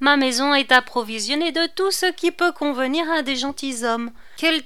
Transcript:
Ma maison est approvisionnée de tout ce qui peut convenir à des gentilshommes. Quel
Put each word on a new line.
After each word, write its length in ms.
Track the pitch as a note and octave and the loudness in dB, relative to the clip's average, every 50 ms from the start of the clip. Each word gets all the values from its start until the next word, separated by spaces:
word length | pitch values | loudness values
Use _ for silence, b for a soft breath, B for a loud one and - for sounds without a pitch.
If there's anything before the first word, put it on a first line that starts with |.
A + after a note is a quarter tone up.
Ma 160 | C4 C#4 C#4+ | 2 4 4
maison 380 | C#4 C4 C4 B3 A#3+ C4+ C#4+ C#4+ | 4 4 2 2 2 2 2 2
est 180 | C#4 C4+ - B3+ | 2 4 6 6
approvisionnée 800 | B3+ B3 - - A#3+ A3+ G#3 A3+ A3 G#3 A3 C#4+ D4 E4+ E4 C#4 | 6 6 4 -4 -6 -4 -4 -6 -6 -4 -2 -2 -2 -2 -2 0
de 140 | D#4+ E4+ E4+ - | -2 -2 -2 -2
tout 160 | - F#4+ G4 F#4+ | -2 -2 -2 0
ce 140 | - F#4 | 0 0
qui 260 | F#4 F4 - - E4+ E4+ | -2 -2 0 -2 -2 0
peut 180 | - F4 F4 | 2 0 0
convenir 580 | - - D4 D4 C4+ B3 C4 B3+ C#4 E4 E4+ D#4 | 0 0 -2 -2 -2 0 -2 0 0 0 0 0
à 120 | E4 D#4 C#4 | 0 -2 0
des 140 | B3+ C4+ | -2 -2
gentilshommes. 760 | B3 B3+ C#4 C#4 - C#4 C4+ B3+ A3+ A#3 A#3 A3+ A#3 A#3 A#3 - B B B B | -4 -4 -6 -6 -6 -6 -6 -6 -4 -2 -2 -2 -2 -4 -6 -10 B B B B
Quel 240 | B D#4 E4 D#4+ D#4 - | B 0 0 0 0 -4